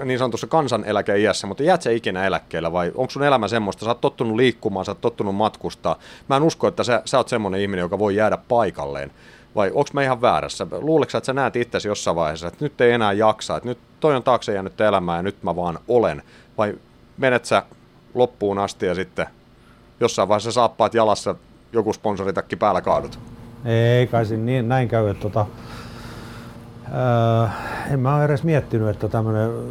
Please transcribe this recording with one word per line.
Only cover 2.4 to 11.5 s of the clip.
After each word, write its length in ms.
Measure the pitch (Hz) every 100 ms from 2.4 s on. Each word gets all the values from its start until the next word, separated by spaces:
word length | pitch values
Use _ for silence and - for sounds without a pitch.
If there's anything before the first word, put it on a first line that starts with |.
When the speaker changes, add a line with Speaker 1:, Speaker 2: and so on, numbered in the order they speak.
| - 82 82
Speaker 1:
vai 200 | 87 87 -
onko 140 | 127
sun 140 | 135
elämä 240 | 143 131 101
semmoista? 380 | 117 101 - 110
Sä 60 |
oot 100 | 120
tottunut 340 | 143 - 117 110
liikkumaan, 500 | 127 - 107 95 95
sä 60 |
oot 100 | 95
tottunut 340 | 117 - 104 98
matkustaa. 640 | 107 - 87 - 90 80 - - -
Mä 80 | 135
en 60 |
usko, 240 | 156 - 107
että 160 | 92
sä, 180 | 107 113 -
sä 120 | 131
oot 100 | -
semmonen 340 | 120 101 95
ihminen, 220 | 101 92
joka 160 | 87 98
voi 160 | 104 101
jäädä 220 | 107 90 -
paikalleen. 640 | 120 98 80 71 69 69 - - - - 107
Vai 160 | 98
onks 200 | 139 143
mä 100 | 143
ihan 180 | 135 120
väärässä? 460 | 117 80 71 - 87
Luuleeko 380 | 90 143 160 123
sä, 80 | 113
että 80 | -
sä 80 |
näet 220 | 135 123